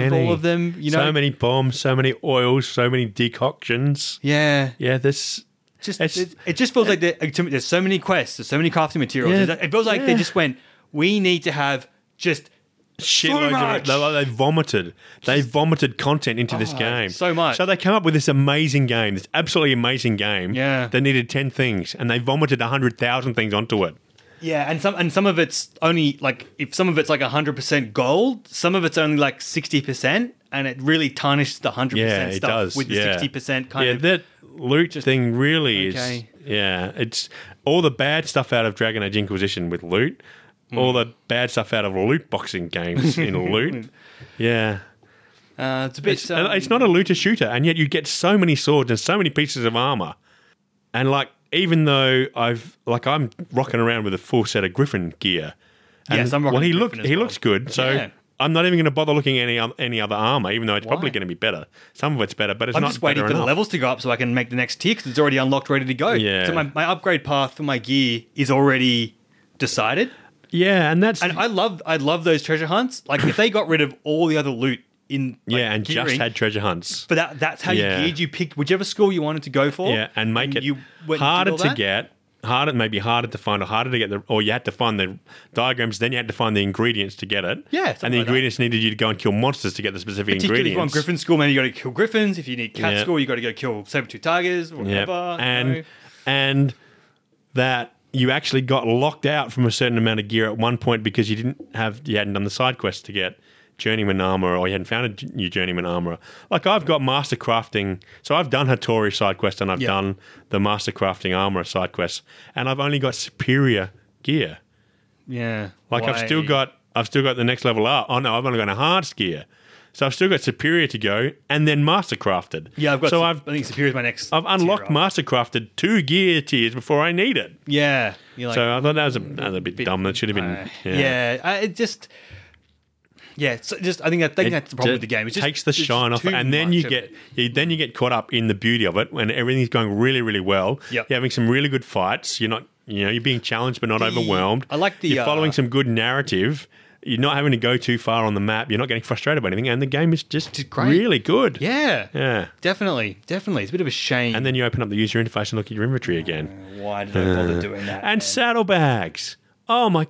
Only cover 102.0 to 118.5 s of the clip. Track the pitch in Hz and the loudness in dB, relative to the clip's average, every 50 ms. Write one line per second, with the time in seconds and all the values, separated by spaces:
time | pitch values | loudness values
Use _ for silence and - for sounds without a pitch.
102 | 147 135 107 104 104 101 101 98 101 101 - - 127 127 131 - - 98 90 - | -6 -2 0 0 0 0 -2 -2 -4 -4 -2 -2 -2 -2 -2 -2 -4 -4 -4 -6
103 | - - 104 101 92 92 - _ _ _ _ _ _ _ _ - - 110 110 110 | -10 -8 -4 -4 -4 -4 -6 _ _ _ _ _ _ _ _ -6 -4 -2 0 0
104 | 104 101 95 95 92 95 95 95 92 90 90 90 90 92 98 95 90 - 113 117 | 0 0 2 2 2 2 2 2 2 2 2 2 0 0 -2 -4 -4 -4 -4 -4
105 | 123 117 101 - - - - - 95 87 - 98 90 90 90 87 87 87 87 87 | -4 -4 -6 -8 -14 -12 -8 -6 -6 -4 -2 -2 -2 -2 -2 -2 -2 -2 -2 -2
106 | 87 85 82 80 - - - - - - - 151 - 190 208 214 147 143 160 147 | -4 -4 -6 -8 -12 -20 -20 -18 -8 -4 -2 -2 0 0 0 0 0 0 0 0
107 | 135 131 131 143 139 - 139 - - - 113 113 110 - - 107 98 98 92 92 | 0 0 0 0 -2 -4 -6 -4 -2 0 0 0 0 -2 -4 -2 -2 -2 -4 -6
108 | - - - - - - 143 165 170 131 120 131 143 131 127 123 - - 113 110 | -10 -18 -20 -12 -4 -2 0 0 0 0 0 0 2 2 0 0 0 0 0 2
109 | 107 104 - - 107 98 95 - - 98 95 - 101 95 95 87 87 90 98 98 | 2 0 0 0 0 0 0 0 -2 -2 -2 -2 -2 -2 -2 -2 0 0 0 0
110 | 98 98 95 - - - - - - - - 98 101 104 107 104 - - - - | 0 -2 -4 -6 -12 -20 -20 -20 -10 -4 0 0 2 2 0 0 -2 -6 -4 -2
111 | 101 95 90 - - 95 90 92 98 98 98 92 85 - - 95 92 90 - - | -2 -2 -2 -2 -4 -2 0 0 0 0 0 -2 -4 -4 -4 -4 -4 -4 -4 -4
112 | 90 85 - - - _ - - - - - - 123 131 131 139 139 143 147 139 | -4 -4 -4 -8 -14 _ -20 -20 -20 -12 -8 -4 -4 -2 -2 -2 -2 -2 0 0
113 | 131 127 120 - - - - - - - 131 139 139 131 113 101 92 95 - - | 0 -2 -2 -4 -8 -10 -8 -6 0 2 2 4 4 4 4 2 0 -4 -8 -16
114 | _ _ _ _ - - 147 156 110 80 76 - _ _ _ _ _ _ _ _ | _ _ _ _ -4 -2 -2 0 -2 -4 -6 -12 _ _ _ _ _ _ _ _
115 | _ _ _ _ _ - 127 120 120 117 113 107 104 95 - _ _ - 120 120 | _ _ _ _ _ -12 -8 -6 -6 -4 -4 -6 -8 -10 -12 _ _ -4 -4 -2
116 | 117 131 123 117 117 113 151 160 151 143 147 135 131 131 - _ _ _ - 113 | -2 -2 -2 -2 -2 -2 -2 -2 0 0 0 0 0 -2 -6 _ _ _ -4 -4
117 | 110 - - 139 135 135 127 123 120 120 127 - - 123 113 110 110 120 143 131 | -2 0 0 0 2 2 0 0 0 0 0 0 0 0 2 2 2 2 2 2
118 | 101 - 123 123 135 120 110 117 127 135 | 0 0 0 0 0 0 0 0 0 0